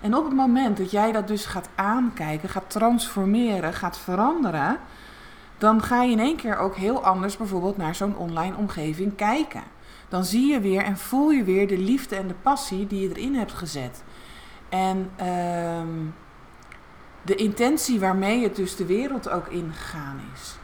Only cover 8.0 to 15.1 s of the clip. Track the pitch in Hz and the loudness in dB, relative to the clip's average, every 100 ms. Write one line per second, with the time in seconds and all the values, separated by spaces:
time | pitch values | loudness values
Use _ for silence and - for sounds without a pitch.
8 | 196 208 170 165 180 190 202 - 156 156 | -4 -2 -4 -2 -4 -2 -4 -2 -4 -2
9 | 196 202 208 269 311 - - - - - | -4 0 0 0 -2 -6 -14 -20 -20 -20
10 | - 180 180 214 277 285 196 190 202 196 | -6 -2 0 4 4 4 2 2 2 -2
11 | - 262 294 285 190 185 202 190 190 269 | 0 2 4 4 4 4 4 2 2 2
12 | - 196 190 170 - - - 190 196 202 | 0 -6 -4 -2 0 0 0 -4 -2 -2
13 | 190 165 254 269 202 - 165 139 123 - | -2 -2 -2 -2 -2 -6 -8 -6 -8 -10
14 | - - - - - - - 185 190 190 | -18 -18 -20 -20 -18 -20 -4 0 2 0
15 | 190 | -4